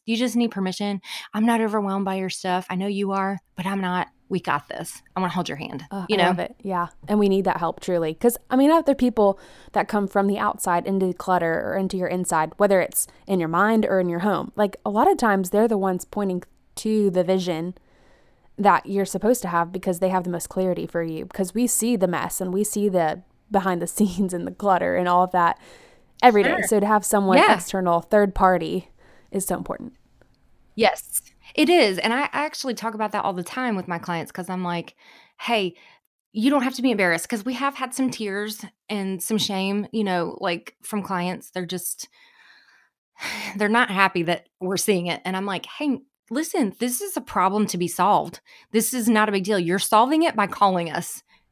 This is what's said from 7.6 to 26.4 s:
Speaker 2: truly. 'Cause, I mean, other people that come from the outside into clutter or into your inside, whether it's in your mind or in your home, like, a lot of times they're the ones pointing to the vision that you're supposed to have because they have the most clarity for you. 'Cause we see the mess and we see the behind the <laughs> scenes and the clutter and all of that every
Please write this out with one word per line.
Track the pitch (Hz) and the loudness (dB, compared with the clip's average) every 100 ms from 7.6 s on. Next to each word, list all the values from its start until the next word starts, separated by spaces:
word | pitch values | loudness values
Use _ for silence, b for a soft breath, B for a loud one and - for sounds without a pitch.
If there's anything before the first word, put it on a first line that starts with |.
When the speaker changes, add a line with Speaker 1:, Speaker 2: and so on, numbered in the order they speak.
| 165 - | -2 -4
Speaker 2:
truly. | - 175 160 | -2 -2 -2
'Cause, | 160 240 233 - | 0 0 0 -2
I | 254 | 4
mean, | 277 | 6
other | 330 311 | 4 4
people | 277 247 220 202 196 B B B | 2 2 4 2 2 B B B
that | - - | -4 -2
come | 208 196 | -2 0
from | 202 196 | 0 0
the | 202 | 0
outside | 208 - - 175 - | -2 -2 -2 -2 0
into | 190 190 | 0 0
clutter | 175 - 180 165 160 - | -2 0 0 2 -2 -2
or | - | -2
into | 190 190 | -2 -2
your | 180 | -4
inside, | 180 180 165 156 - | -2 0 0 0 2
whether | 202 196 | 4 4
it's | 165 - - b b | 2 -2 -8 b b
in | 190 | -2
your | 160 | 0
mind | 170 208 226 214 | 2 4 4 2
or | 190 | 2
in | 180 | 0
your | 170 | 0
home, | 202 170 135 - | 0 -2 -4 -2
like, | 208 - - | -2 -2 -4
a | |
lot | 208 311 | 2 4
of | 381 | 4
times | 226 196 185 | 2 2 2
they're | 208 226 | 2 2
the | 208 | 2
ones | 190 180 - | 0 -2 -6
pointing | - 202 180 - _ _ - | -6 -4 -4 -8 _ _ -8
to | 220 214 202 | -2 2 2
the | 180 | 2
vision | 175 190 180 160 170 180 b b b b b b b - | 2 2 0 -4 -6 -10 b b b b b b b 0
that | 202 170 - | 4 4 2
you're | 196 190 | -2 -2
supposed | 190 208 247 | 0 2 2
to | 180 | 0
have | 170 170 | 0 0
because | 185 190 175 | -2 -2 0
they | 185 | 0
have | 185 180 | 0 -2
the | |
most | 175 - | -6 -6
clarity | - 185 175 160 | -2 0 0 -2
for | 170 | -4
you. | 165 160 175 | -4 -6 -8
'Cause | - 180 214 | -6 -4 0
we | 240 | 0
see | - 220 233 | 0 0 2
the | 180 | 2
mess | 165 170 - | 0 -4 -4
and | 185 | -4
we | 185 208 | -2 -2
see | 208 202 | 0 0
the | 185 160 180 - _ - | 2 0 -2 -10 _ -2
behind | 202 185 175 | 0 0 -2
the | 170 | -2
<laughs> | - | 0
scenes | 202 175 190 | 0 2 -2
and | 180 175 | -2 -6
the | |
clutter | 180 202 180 170 180 | -4 2 2 2 0
and | 180 | 2
all | 180 | 4
of | 180 | 2
that | 180 170 - B B B B B - | 2 2 0 B B B B B 4
every | 247 208 | 4 6